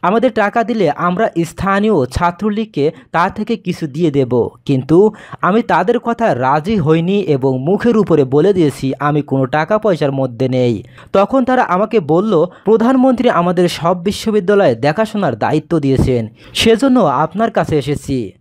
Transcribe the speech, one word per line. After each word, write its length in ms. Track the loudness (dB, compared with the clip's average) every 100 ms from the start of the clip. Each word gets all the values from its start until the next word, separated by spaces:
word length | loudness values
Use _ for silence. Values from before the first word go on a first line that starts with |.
আমাদের 280 | 0 2 0
টাকা 320 | 0 -2 0
দিলে 260 | -2 0 0
আমরা 400 | 0 -2 -2 -2 -2
স্থানীয় 600 | -6 -4 -2 0 2 0 0
ছাত্রলীগকে 840 | -2 -2 -2 -4 -4 -6 -2 -2 -4 -6
তা 180 | -2 -2
থেকে 260 | -4 -6 -6
কিছু 300 | -4 -6 -8
দিয়ে 240 | -2 0
দেব।' 380 | 0 0 0 -2 -4
কিন্তু 480 | -2 -2 2 4 4 0 -20 -4
আমি 220 | 0 0
তাদের 360 | 2 0 2 -2
কথা 360 | -2 -2 -2
রাজি 460 | 0 0 0 0 -2
হইনি 400 | 2 0 0 -2
এবং 380 | 0 0 0 -2
মুখের 320 | -2 0 2 2
উপরে 280 | 2 2
বলে 280 | 2 2 2
দিয়েছি 400 | 2 0 0 -6 -2
আমি 240 | -2 -2
কোনো 240 | -2 -2 0
টাকা 320 | -2 -2 0
পয়সার 340 | 0 0 -2
মধ্যে 360 | -2 -4 -2 -2
নেই। 340 | 0 0 -2 -6 -20 -2
তখন 320 | 0 2 0
তারা 180 | 0 0
আমাকে 380 | 0 0 0 -2
বলল, 460 | 2 0 2 0 0 -4
'প্রধানমন্ত্রী 640 | 0 2 4 2 2 2 0
আমাদের 400 | 2 0 2 0
সব 340 | 0 -2 -2
বিশ্ববিদ্যালয়ে 720 | -4 -4 -2 -2 2 2 2
দেখাশোনার 640 | 2 -2 -2 -4 -2 -4 -2
দায়িত্ব 400 | -2 -2 -2 -2
দিয়েছেন, 500 | 0 0 2 0 -4 -12 -12
সেজন্য 460 | -2 2 2 4 2
আপনার 500 | 2 0 -2 -2 -2
কাছে 280 | -2 0 -2
এসেছি।' 540 | -2 -6 -4 -6 -6 -12